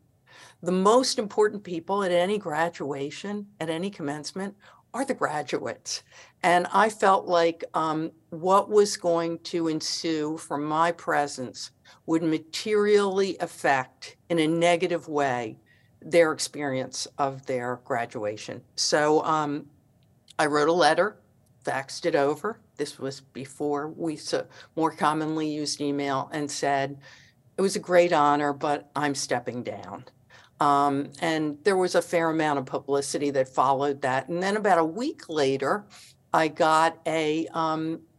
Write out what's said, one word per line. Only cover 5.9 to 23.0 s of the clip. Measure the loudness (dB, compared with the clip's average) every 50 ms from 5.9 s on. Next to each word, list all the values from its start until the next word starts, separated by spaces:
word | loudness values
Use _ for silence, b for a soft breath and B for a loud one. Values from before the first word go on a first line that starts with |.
| -10 -10 B B B B B B B _ 2
And | 4 4 4 2 2 2
I | 4 4 4
felt | 2 2 4 4 4 4 2
like, | 2 2 4 4 2 0 -2 -8 -6 -4
um, | -2 -2 -2 -2 -2 -4 -6 -8 _ _ _
what | -12 -4 2 4 4 4 4 4
was | 4 4 4 4 2 -2
going | 0 0 0 0 0 -2 -4 -6
to | -8 -6 -4 -2 0 0
ensue | -2 -2 -4 -4 -6 -4 -2 -2 -2 -2 -2 -4 -6 -8
from | -8 -6 -6 -4 -4
my | -2 0 2 2 2
presence | 0 -2 -4 -2 0 0 0 -2 -4 -8 -10 -10 -10 -12 -14 -16 -16 _ b b b b b
would | -2 0 0 2
materially | 0 0 -2 -4 -8 -10 -8 -4 0 0 2 4 4 4 4 4 2 2 0 0 0 -2 -4
affect, | -6 -8 -8 -2 2 2 2 2 0 -4 _ _ -20 -20 -20 _ _ -2
in | 0 2
a | 2 2
negative | 2 4 4 4 4 4 2 -2 -2 -4 -4 -4
way, | -2 0 0 2 0 -2 -4 -6 -10 -14 b b b b b b b _
their | -8 2 4 4 6 4
experience | 2 -2 -6 -8 -6 -6 -4 -4 -2 -4 -4 -6 -8 -10 -10 -10 -4 -2
of | -2 -2 -2 -6 -6
their | -4 -4 -4 -2 -4 -6 -8 -6
graduation. | -4 -4 -4 -4 -4 -6 -6 -6 -6 -6 -8 -10 -12 -14 -14 -16 _ _
So, | -4 -2 0 2 2 4 4 4 4 2
um, | 2 0 0 0 -2 -4 -6 -8 -12 _ _ _ _ _ _ _ _ _ _ _ _ -2 0
I | 0 2
wrote | 4 4 4 4
a | 4
letter, | 6 4 4 4 4 2 0 -2 -8 _ _ _ _ _ _ _ _ _
faxed | -6 -6 -6 -6 -8 -12 -6 -2
it | 0 2
over. | 2 2 2 0 -2 -4 -8 -8 -10 _ _ _
This | -8 -8 -8 -8
was | -8